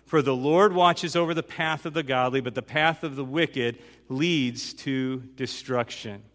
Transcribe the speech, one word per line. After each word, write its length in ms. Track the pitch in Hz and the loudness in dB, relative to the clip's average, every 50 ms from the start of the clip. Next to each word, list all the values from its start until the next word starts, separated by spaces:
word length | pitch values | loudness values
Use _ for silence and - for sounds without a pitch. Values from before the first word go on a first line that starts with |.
| _ | _
for 160 | - 165 156 | 0 2 2
the 160 | 127 135 131 | 2 2 0
Lord 380 | 127 131 147 160 180 208 208 180 | 0 2 4 6 6 6 6 6
watches 420 | 180 175 175 165 - 175 160 143 | 6 4 4 4 2 -2 -2 0
over 160 | 170 170 160 170 | 0 0 0 0
the 100 | 160 - | -4 -6
path 440 | - - - 160 160 156 156 - | -6 -6 -4 -4 -2 -2 -4 -6
of 80 | 165 147 | -6 -6
the 80 | 165 151 | -4 -2
godly, 400 | 131 135 127 127 127 127 135 120 | 0 0 0 2 2 0 0 -2
but 120 | 123 104 | -4 -6
the 60 | 127 | -8
path 420 | - - - 151 156 165 160 - 165 | -6 -2 0 2 2 2 2 0 -4
of 140 | 156 135 | -8 -6
the 80 | 139 135 | -8 -8
wicked 540 | 131 139 170 160 - - 135 120 120 117 - - - - - _ - | -4 0 0 0 0 0 -2 -2 -2 -4 -6 -12 -20 -20 -20 _ -6
leads 640 | 131 131 160 175 170 147 131 123 120 117 - - - | -4 0 0 2 2 2 0 0 -2 -4 -8 -10 -10
to 480 | - - 143 135 131 131 131 131 127 123 - - | -8 -6 -4 -2 -2 -2 -2 -4 -6 -10 -12 -10
destruction." 880 | - 131 120 - - - - 127 123 117 - - - - 107 101 104 110 - | -8 -8 -6 -8 -8 -6 -2 -2 -2 -2 -2 -6 -12 -12 -12 -14 -14 -16 -20